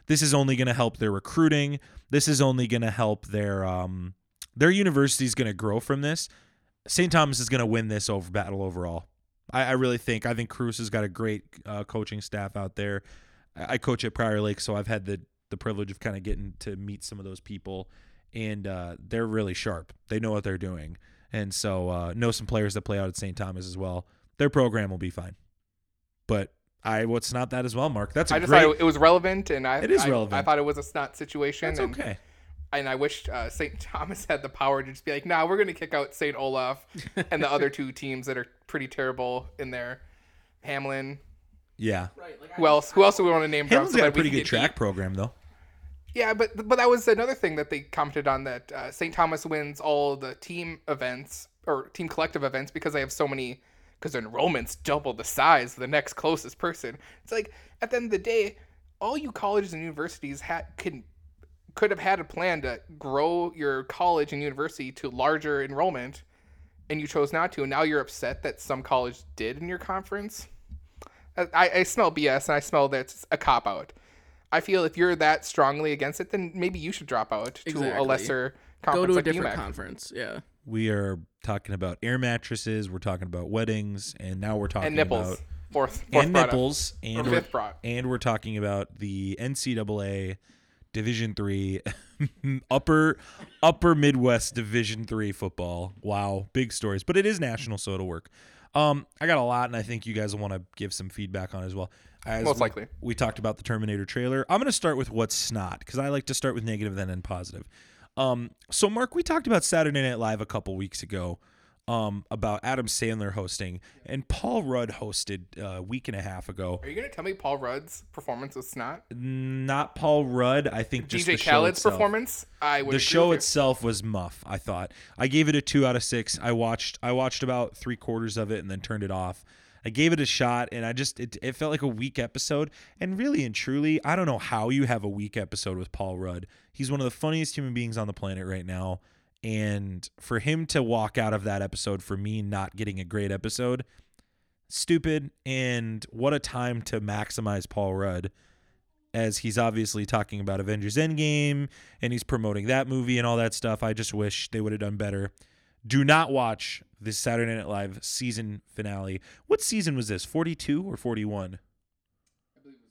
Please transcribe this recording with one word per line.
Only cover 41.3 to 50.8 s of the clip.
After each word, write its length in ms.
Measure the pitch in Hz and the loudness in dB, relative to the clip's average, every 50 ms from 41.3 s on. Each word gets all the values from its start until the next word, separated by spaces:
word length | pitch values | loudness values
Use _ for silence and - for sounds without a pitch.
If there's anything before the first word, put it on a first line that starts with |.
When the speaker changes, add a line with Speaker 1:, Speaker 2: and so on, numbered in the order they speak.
| - - _ _ _ - _ _ _ | -20 -20 _ _ _ -20 _ _ _
Speaker 1:
Yeah. 320 | - 110 110 101 90 87 90 - | -4 -2 0 0 0 -2 -6 -10
Speaker 3:
Right, 240 | - - - - - | -14 -18 -18 -18 -18
like, 120 | - - | -18 -10
I 20 | - | 0
Speaker 2:
Who 120 | - 165 | 4 6
else? 240 | 151 151 147 - - | 8 8 6 4 6
Who 120 | - 190 196 | 8 10 10
else 140 | 202 196 - | 10 10 8
do 60 | 190 | 6
we 60 | 175 | 6
wanna 180 | 165 160 156 156 | 6 6 4 4
name 180 | 151 147 143 | 2 0 4
drop 60 | 143 | 6
Speaker 1:
Hamlin's 200 | 233 277 277 381 | 6 6 6 6
Speaker 2:
so 60 | 269 240 | 6 6
Speaker 1:
got 60 | - | 6
a 20 | |
Speaker 2:
that 80 | 147 143 | 6 6
we 80 | 175 | 4
Speaker 1:
pretty 80 | 160 147 | 4 4
Speaker 2:
can 80 | 135 131 | 4 2
Speaker 1:
good 60 | - | 2
Speaker 2:
get 20 | - | 2
Speaker 1:
track 220 | 127 113 127 160 | 4 4 4 2
Speaker 2:
deep? 60 | - | 2
Speaker 1:
program, 380 | - 117 101 92 92 95 95 95 | 0 0 0 0 0 -2 -2 -2
though. 180 | 95 101 120 - - - - - - - - - - - - - - - - - | -2 -2 -4 -6 -10 -20 -20 -20 -20 -20 -20 -20 -20 -20 -18 -18 -18 -18 -4 -2
Speaker 2:
Yeah, 200 | 240 233 214 220 | 0 2 2 4
but, 340 | 214 233 214 - 214 220 214 | 2 2 0 0 -4 0 2
but 80 | 254 | 4
that 140 | 240 240 240 | 6 8 8
was 180 | 247 240 - 240 | 6 6 6 6
another 260 | 220 208 233 254 262 | 4 6 4 0 0
thing 220 | - - 175 156 | 0 0 0 0
that 140 | 151 147 - | -2 -2 -2
they 100 | 160 139 | -4 -6
commented 480 | 143 - - - 147 143 139 151 139 143 | -6 -4 -2 -2 -2 0 -2 0 2 2
on, 160 | 135 135 135 | 2 2 -2
that, 260 | 135 123 123 - - | -4 -6 -8 -8 -10
uh, 200 | 143 135 131 127 | -10 -10 -8 -10
Saint 240 | - - 165 165 165 | -6 -4 -6 -2 2
Thomas 320 | 175 170 160 160 151 - | 2 2 2 2 -2 -4
wins 340 | 165 160 151 147 147 143 139 | -4 -2 -2 -2 -4 -8 -4
all 340 | - 156 147 147 143 143 139 | 0 2 2 4 2 2 0
the 200 | 139 135 127 127 | -2 -6 -10 -10
team 440 | - - - 175 170 170 165 160 - | -12 -12 -10 -10 -8 -8 -10 -12 -10